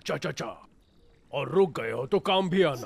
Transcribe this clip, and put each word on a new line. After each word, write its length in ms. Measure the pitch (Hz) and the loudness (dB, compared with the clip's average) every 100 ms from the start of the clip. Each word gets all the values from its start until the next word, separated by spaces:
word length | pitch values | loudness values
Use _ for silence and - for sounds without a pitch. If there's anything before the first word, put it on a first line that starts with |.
| - | -4
चा 100 | 151 | -4
चा 140 | 156 | -4
चा। 380 | 147 156 82 - _ _ _ - - _ | -6 -8 -10 -20 _ _ _ -20 -20 _
और 160 | 139 135 | -6 -2
रुक 320 | 160 190 131 | 2 2 2
गए 100 | 113 | -4
हो 160 | 113 135 | -4 0
तो 120 | 202 | 0
काम 300 | - 190 190 | 2 2 2
भी 140 | 185 | 4
आना। 220 | 175 127 | 2 2